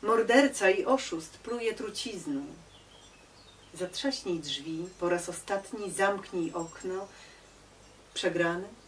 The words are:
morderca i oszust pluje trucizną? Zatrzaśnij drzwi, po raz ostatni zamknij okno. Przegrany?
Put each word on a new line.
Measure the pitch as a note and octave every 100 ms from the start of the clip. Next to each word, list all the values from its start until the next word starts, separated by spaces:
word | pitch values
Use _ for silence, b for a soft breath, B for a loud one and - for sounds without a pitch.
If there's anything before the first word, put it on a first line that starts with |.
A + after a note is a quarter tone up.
morderca | G#3 A3+ G#3+ A#3+ C#4 - G3
i | G3 -
oszust | C4+ - E3 D#3+ -
pluje | - A#3+ A3+
trucizną? | A3 A3 - B3 G3+ E3 C#4 C#4+ D#3+ - - - - - - - - - - -
Zatrzaśnij | E3 F3+ - C#4 C4+ - E3+
drzwi, | C#3+ - D3 D#3+ F3+ -
po | F3
raz | F3 E3+
ostatni | E3 - G3+ - A3 G3+
zamknij | E3 G3 G3+ - F#3 E3
okno. | E3+ E3 - F#3 F#3 G3+ B B B B - - - - - -
Przegrany? | - F#3 E3+ E3+ E3+ G3+ -